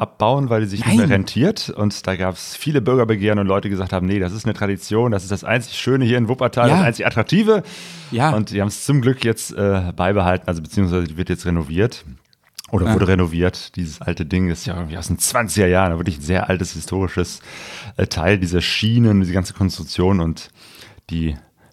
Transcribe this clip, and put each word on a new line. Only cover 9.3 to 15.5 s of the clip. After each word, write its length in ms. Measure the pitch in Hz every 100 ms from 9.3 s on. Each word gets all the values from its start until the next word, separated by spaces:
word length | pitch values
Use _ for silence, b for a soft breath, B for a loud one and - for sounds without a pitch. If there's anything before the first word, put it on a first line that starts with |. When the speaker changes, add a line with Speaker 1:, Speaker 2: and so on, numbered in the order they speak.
| 110 -
Speaker 1:
äh, 400 | - 101 98 90
beibehalten, 540 | 90 90 101 90 90 -
also 140 | 82
beziehungsweise 440 | 78 101 92 90 82
die 120 | 80
wird 100 | 85
jetzt 160 | 87
renoviert. 640 | 90 85 73 85 117 - 73 65 _ _ _ - -
Oder 140 | 104 98
Speaker 2:
Ja. 80 |
Speaker 1:
wurde 140 | 107 92
renoviert, 680 | 92 87 82 90 - - 90
dieses 240 | 82 73
alte 240 | - 85
Ding, 240 | 78 92 92
das 120 | 80
ist 60 | -
ja 60 | 87
irgendwie 200 | 80 85
aus 120 | -
den 100 | 85
zwanziger 480 | - 123 107